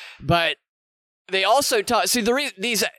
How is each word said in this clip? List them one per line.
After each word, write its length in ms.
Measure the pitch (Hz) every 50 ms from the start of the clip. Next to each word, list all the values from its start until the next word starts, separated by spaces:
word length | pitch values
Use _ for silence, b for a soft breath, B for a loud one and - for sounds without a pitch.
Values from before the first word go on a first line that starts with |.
| B B B B
but 380 | 135 139 170 170 165 160 147 _ _ _ _ _ _ _ _ _ _ _ _ _ _ -
they 160 | 185 190 190
also 360 | 196 226 277 277 - 262 220
talk, 260 | 202 - 240 214 180 190
see, 120 | - 247
the 140 | 208 233 240
re-, 180 | 277 294 262 - 196
these 260 | 190 240 233 190 214 175 -